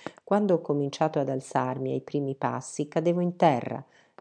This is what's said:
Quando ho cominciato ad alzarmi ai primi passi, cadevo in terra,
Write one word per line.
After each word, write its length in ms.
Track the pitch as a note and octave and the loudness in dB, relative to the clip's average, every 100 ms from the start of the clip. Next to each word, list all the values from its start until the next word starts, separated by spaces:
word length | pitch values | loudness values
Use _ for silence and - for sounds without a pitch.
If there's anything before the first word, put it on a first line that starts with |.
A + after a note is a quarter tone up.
| - - | -16 -10
Quando 300 | - G3+ G3+ | 0 2 4
ho 80 | E3 | 2
cominciato 580 | - C#3+ C#3 - D#3 D#3 | 2 0 0 0 0 0
ad 80 | C#3 | 0
alzarmi 640 | C3 - C3+ B2+ C3 C3 | -2 -2 -2 0 -2 -2
ai 80 | C3 | -4
primi 360 | - D3 C#3 | -2 -2 -2
passi, 520 | C3+ B2 B2 - - D3+ | -2 -2 -4 -6 -6 -4
cadevo 320 | E3 E3+ F3 | 0 2 2
in 160 | F3 | 0
terra, 480 | F3 E3 B2 - B2 - _ _ - | 4 4 4 -2 -8 -12 _ _ -8